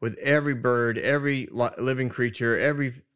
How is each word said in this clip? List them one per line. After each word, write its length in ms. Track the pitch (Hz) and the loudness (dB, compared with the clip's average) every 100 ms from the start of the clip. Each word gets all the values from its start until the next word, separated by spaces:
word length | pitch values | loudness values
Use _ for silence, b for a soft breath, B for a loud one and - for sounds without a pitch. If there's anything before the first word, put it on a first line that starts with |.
with 180 | 113 - | -6 -2
every 360 | 139 147 147 | 2 2 2
bird, 440 | 131 120 120 117 113 | 0 2 2 2 0
every 480 | 113 143 143 139 127 | 0 0 0 -2 -4
li-, 160 | 113 120 - | -2 -2 0
living 300 | 127 131 127 | -2 -2 -2
creature, 500 | 120 120 - 117 107 | -2 -2 0 0 2
every 360 | 127 147 135 127 - | 2 0 -4 -6 -14